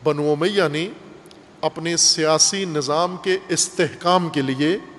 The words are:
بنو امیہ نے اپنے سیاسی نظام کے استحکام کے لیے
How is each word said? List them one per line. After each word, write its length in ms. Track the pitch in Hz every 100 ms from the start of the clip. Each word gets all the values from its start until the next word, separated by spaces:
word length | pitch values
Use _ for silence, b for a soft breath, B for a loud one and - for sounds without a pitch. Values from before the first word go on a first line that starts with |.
بنو 280 | 156 147 151
امیہ 300 | 147 175 202 165
نے 160 | 147 180 277 - - - - - -
اپنے 360 | 156 160 165 165
سیاسی 680 | - - 156 156 - 196
نظام 520 | 190 151 131 151 180 180
کے 160 | 190 185 -
استحکام 800 | 165 - - 165 - 175 180 170
کے 140 | 151
لیے 360 | 135 131 147 196 -